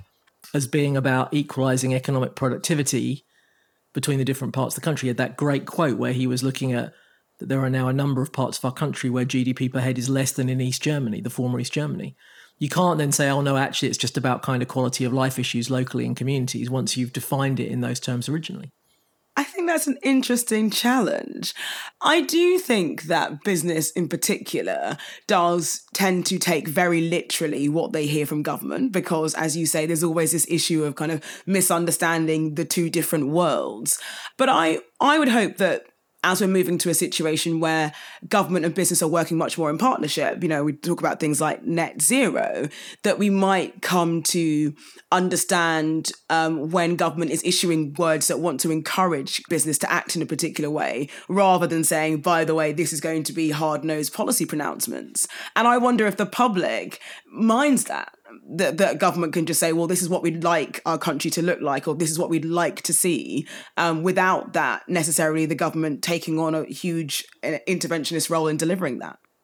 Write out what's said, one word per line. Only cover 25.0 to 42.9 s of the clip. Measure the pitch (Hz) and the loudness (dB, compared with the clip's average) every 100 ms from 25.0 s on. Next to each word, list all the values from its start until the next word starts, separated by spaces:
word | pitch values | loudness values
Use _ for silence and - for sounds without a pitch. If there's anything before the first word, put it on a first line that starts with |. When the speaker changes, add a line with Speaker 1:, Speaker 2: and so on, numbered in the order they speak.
| - - - | -10 -10 0
Speaker 2:
does | 202 175 175 156 - - - | 4 4 2 0 -4 -6 0
tend | 196 185 165 | 2 2 0
to | 185 | 0
take | - 165 151 | 2 0 0
very | 147 180 170 | 2 4 4
literally | 165 170 - - 160 143 143 | 2 0 -2 -4 -2 0 0
what | 151 - | 0 0
they | 160 147 | -2 0
hear | 151 147 | 0 0
from | 151 | -2
government | 151 143 - 147 262 | -2 -4 -4 -2 0
because, | 185 - 160 156 | 0 0 0 0
as | - 160 160 | -2 -2 -2
you | 160 | 0
say, | 165 156 | 0 0
there's | 165 | 0
always | 170 160 160 | 0 2 2
this | 165 - | 2 0
issue | 165 - 160 | 0 2 0
of | 151 139 | 0 -2
kind | 156 | -4
of | 160 - - - | -4 -6 -10 0
misunderstanding | 190 180 170 170 156 170 165 160 160 156 | 2 2 2 0 0 2 2 2 2 0
the | 151 165 | -2 -2
two | - 165 | 0 0
different | 165 156 165 139 | 0 0 0 0
worlds. | 160 175 117 65 104 123 - - - - - | 2 2 2 -2 -4 -4 -4 -4 -12 -8 0
But | 262 | 2
I, | 294 320 320 - - | 4 2 0 -4 0
I | 269 302 | 4 6
would | 285 | 6
hope | 233 190 - | 4 2 2
that | 190 139 - _ _ _ 180 | 0 0 -4 _ _ _ 0
as | 185 | 2
we're | 196 | 2
moving | 190 175 170 | 2 2 0
to | 175 | 0
a | |
situation | 160 180 - 160 156 170 165 | 0 0 -2 -2 0 0 0
where | 160 160 156 151 - - - | 2 2 0 -4 -16 -16 -2
government | 214 147 180 160 | 0 2 0 0
and | |
business | 165 175 175 | 0 0 2
are | 165 | 2
working | 165 156 165 | 2 2 0
much | 151 - | 0 0
more | 160 | 0
in | 156 | 2
partnership, | 254 - 226 - 143 - | 2 2 0 0 0 0
you | 175 | 0
know, | 156 | 0
we | 151 | 0
talk | 143 170 170 | -2 -2 0
about | 165 175 | 0 0
things | 156 143 | 0 0
like | 156 - - | 0 -2 -2
net | 165 160 - | 0 0 0
zero, | - 254 233 - - 71 143 - - | 2 4 4 2 0 -2 -4 -6 -18